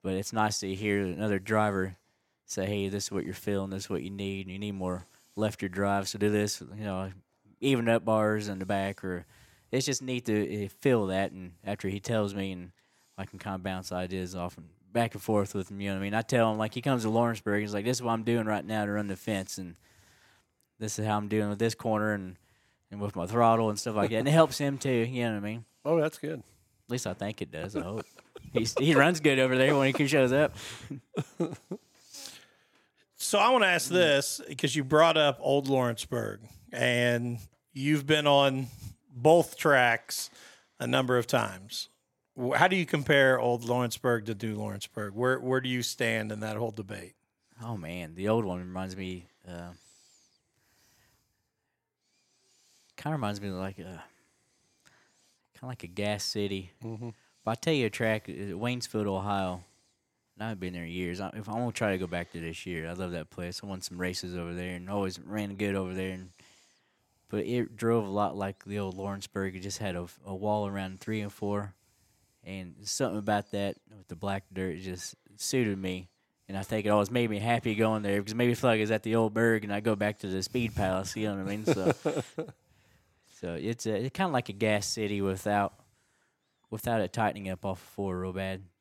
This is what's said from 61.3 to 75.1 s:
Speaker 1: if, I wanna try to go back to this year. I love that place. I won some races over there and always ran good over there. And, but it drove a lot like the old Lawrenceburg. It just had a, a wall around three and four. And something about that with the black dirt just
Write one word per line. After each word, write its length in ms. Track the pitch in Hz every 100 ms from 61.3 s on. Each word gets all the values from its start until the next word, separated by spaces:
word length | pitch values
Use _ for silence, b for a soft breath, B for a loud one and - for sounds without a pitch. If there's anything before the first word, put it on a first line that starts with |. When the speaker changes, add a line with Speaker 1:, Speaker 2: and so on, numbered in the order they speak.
Speaker 1:
if, 140 | - 104
I 40 |
wanna 200 | 110 123
try 200 | - 107
to 60 | 95
go 80 | 90
back 260 | 87 87
to 80 | 85
this 260 | 82 82 -
year. 220 | 85 80
I 40 |
love 200 | 87 92
that 180 | 87 78
place. 300 | - 87 90
I 40 | 101
won 140 | 92
some 160 | - 90
races 360 | 90 90 90
over 180 | 87 85
there 200 | 87 90
and 140 | 90 90
always 280 | 101 95 90
ran 340 | - 107 101
good 200 | 98 101
over 200 | 98 92
there. 180 | 92 95
And, 180 | 92 92 _ b b b b b b b _ _
but 160 | 104 -
it 300 | 123 120 110
drove 280 | 117 117 101
a 40 |
lot 260 | 101 101 95
like 280 | 98 98
the 140 | - 101
old 180 | 95 92
Lawrenceburg. 580 | 98 98 - 101 98 92
It 40 |
just 180 | 98 95
had 180 | 104 87
a, 100 | 87 -
a 100 | -
wall 320 | 95 104 107 101
around 340 | 98 95 95
three 200 | - 110
and 120 | 104
four. 420 | - 101 101 101 - _ _ _ _ _ _
And 300 | - 98 90 -
something 360 | 104 - 131 104
about 320 | 104 104 101
that 240 | 101 101 - _ 107
with 120 | 92
the 80 | 85
black 280 | 98 98 -
dirt 260 | 95 95 82
just 340 | 92 90 -